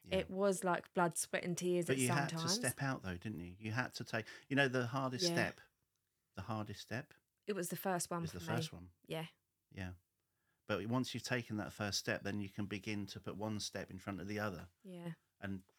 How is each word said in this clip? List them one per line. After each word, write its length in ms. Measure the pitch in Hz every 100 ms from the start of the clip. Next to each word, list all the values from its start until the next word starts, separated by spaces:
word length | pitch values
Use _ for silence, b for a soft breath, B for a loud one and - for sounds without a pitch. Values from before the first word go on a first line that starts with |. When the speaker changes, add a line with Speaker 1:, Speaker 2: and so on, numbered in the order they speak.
Speaker 1:
Yeah. 140 | - 190
Speaker 2:
It 100 | 175
was 340 | 185 202 185
like 280 | 185 170 -
blood, 240 | - 175 -
sweat 260 | - -
and 140 | 180 175
tears 280 | 180 175 170
Speaker 1:
But 60 |
Speaker 2:
at 60 | 139
Speaker 1:
you 80 | 127
Speaker 2:
some 100 | 131
Speaker 1:
had 120 | 143
Speaker 2:
times. 140 | 165
Speaker 1:
to 60 | 165
step 320 | 202 135 -
out 200 | 139 127
though, 140 | 95 87
didn't 220 | 110 107
you? 160 | 87 92
You 120 | 107
had 220 | 110 127 -
to 80 |
take, 220 | 120 117 107 B B
you 60 | 135
know, 120 | 139
the 180 | 127 120
hardest 380 | 135 131 123 175
Speaker 2:
Yeah. 60 |
Speaker 1:
step, 280 | 165 98 - - _ _ _ _ _ _ -
the 80 |
hardest 380 | 95 110 104 101
step 320 | - 113 147 - _ _ -
Speaker 2:
It 60 |
was 160 | 196 175
the 60 | 175
first 340 | 196 175 -
one 120 | 170
Speaker 1:
is 80 | 165
the 80 | 175
Speaker 2:
for 60 | 165
Speaker 1:
first 240 | 165 160
Speaker 2:
me. 60 | 85
Speaker 1:
one. 120 | 87 _ -
Speaker 2:
Yeah. 200 | 160 160 - _ _ _
Speaker 1:
Yeah. 220 | 147 92 87 _ _ _ _ _ _ -
But 180 | 101 101
once 260 | 127 123
you've 100 | 117
taken 340 | - 123 113 107
that 160 | 98
first 240 | - 104 95
step, 240 | - 107
then 160 | 98 104
you 100 | 98
can 160 | - 101
begin 380 | 104 104 104 98
to 120 | -
put 160 | - 92
one 240 | 107 107
step 300 | - 98 90
in 60 | 92
front 200 | 104 95
of 60 | 95
the 120 | 104
other 280 | 107 82 90 _
Speaker 2:
Yeah. 300 | 196 180 170 165 _ _
Speaker 1:
and 220 | 101 95 -